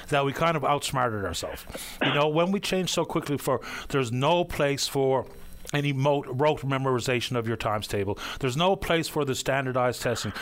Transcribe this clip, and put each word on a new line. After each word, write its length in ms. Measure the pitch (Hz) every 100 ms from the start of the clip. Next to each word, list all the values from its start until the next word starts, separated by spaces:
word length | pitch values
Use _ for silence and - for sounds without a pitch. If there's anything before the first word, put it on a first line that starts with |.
| -
that 160 | 143 139
we 80 |
kind 240 | - 165 160
of 80 | 135
outsmarted 580 | 143 - 135 123 107
ourselves. 420 | 95 - - - - - - -
You 100 | 143
know, 140 | 143 151
when 240 | 156 180
we 80 | 196
change 300 | - 185 175
so 160 | - 160
quickly 320 | 165 - 139
for, 240 | 147 123 - - -
there's 220 | 139 120
no 320 | 123 143 175
place 440 | 175 - 143 135 -
for 400 | 139 135 131 - - - - -
any 200 | 147 143
mo-, 300 | 135 143 143 143
rote 340 | 127 151 147
memorization 760 | 135 135 135 123 131 123 - 123
of 120 | 113
your 100 | 110
times 300 | 117 107 -
table. 320 | 104 98 98 - -
There's 160 | 135 135
no 200 | 185 190
place 320 | - 165 156
for 180 | 156 135
the 80 |
standardized 720 | 123 - 135 131 127 123 120
testing. 280 | 127 113 107 -